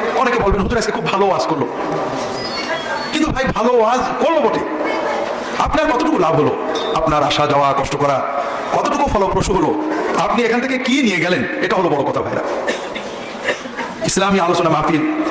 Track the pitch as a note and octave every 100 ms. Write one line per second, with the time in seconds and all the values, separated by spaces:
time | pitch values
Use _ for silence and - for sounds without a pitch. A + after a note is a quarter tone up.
0 | - - B3+ A#3+ G3 G3+ F#3+ A#3 G#3 A3
1 | D#3+ - - A3 - D3+ B2 - - -
2 | - - - - - - - - - -
3 | - D#4 D#4 - C4 F#3 A#3 B3 G#3+ B3
4 | - - C#4 E4 A#3 - - D#3 C#3+ -
5 | - - - - - - - D4+ D4+ A#3+
6 | D#4 D4+ E3 C#3+ C3+ - - - - -
7 | D#3 D3+ C#3+ D3 D3 C#3+ C#3 C#3 C3+ C#3+
8 | C#3+ C3+ - - - - - - - D4
9 | C#4+ G#3+ F#3+ F#3+ - F3+ D#3 - - -
10 | - D#3+ F#3+ A3 A3+ A#3+ C4 C4 B3 C4+
11 | B3 F#3 E3 F3 F3+ - F#3 F3+ F3 -
12 | - - - - - - - - - -
13 | - - - - - - - - - -
14 | - - G3 F#3+ E3+ E3+ E3 D3+ D3+ D#3
15 | - - -